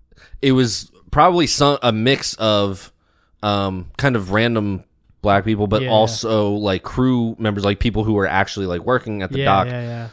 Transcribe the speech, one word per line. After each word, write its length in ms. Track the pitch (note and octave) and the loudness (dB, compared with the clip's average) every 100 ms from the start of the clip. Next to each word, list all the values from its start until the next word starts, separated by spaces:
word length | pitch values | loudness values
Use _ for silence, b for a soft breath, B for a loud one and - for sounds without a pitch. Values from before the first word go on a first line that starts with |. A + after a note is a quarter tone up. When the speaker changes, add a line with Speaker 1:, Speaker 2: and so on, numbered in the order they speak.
| _ b b - | _ b b -4
Speaker 1:
it 100 | C#3 | 2
was 380 | C3 B2 G2+ - _ _ | 2 2 -2 -10 _ _
probably 360 | - E3+ F3 D3 | 4 4 4 2
some, 320 | - C#3+ C#3+ | 2 2 2
a 100 | B2 | 0
mix 420 | A2 A#2 C3+ - | 0 2 0 -2
of, 580 | - A2 G#2 G2+ F#2+ - _ _ _ _ _ | -4 0 2 0 -4 -14 _ _ _ _ _
um, 480 | G#2+ G2+ G2 F#2 F2+ - | -4 -2 -2 -6 -10 -2
kind 200 | C#3 A#2+ | 0 0
of 160 | F#2 | 0
random 520 | G#2 A#2+ A#2 G#2 F#2+ - _ _ _ | 0 2 0 -2 -4 -8 _ _ _
black 220 | G#2+ G2+ | 0 2
people, 220 | G2+ G#2+ G#2 | 2 0 0
but 160 | G#2+ | 0
Speaker 2:
Yeah. 60 | B2+ | 2
Speaker 1:
also, 600 | A2+ A2 A2+ A#2 A2 G#2 | 2 2 0 -2 0 2
like, 320 | G#2 G#2 F#2+ | 0 0 -2
crew 520 | - - B2+ B2+ A2+ A2+ | -2 -2 2 2 0 -2
members, 260 | A2 G#2 | -4 0
like, 140 | G2+ G#2 | 0 0
people 240 | A#2+ G#2 | 0 0
who 80 | A2 | 0
were 120 | G#2 F#2+ | 0 2
actually, 400 | F#2 G2 - F#2+ | 0 -2 -4 -4
like, 160 | F2 | -4
working 380 | G2+ B2+ A2+ G#2 | 0 -2 -2 -8
at 100 | F#2 | -6
the 60 | F#2 | -4
Speaker 2:
Yeah, 60 | C#3 | 0
Speaker 1:
dock, 200 | G2 A#2+ | 2 0
Speaker 2:
yeah, 120 | B2 | -4
yeah. 260 | A#2+ A#2 A#2 | -8 -10 -12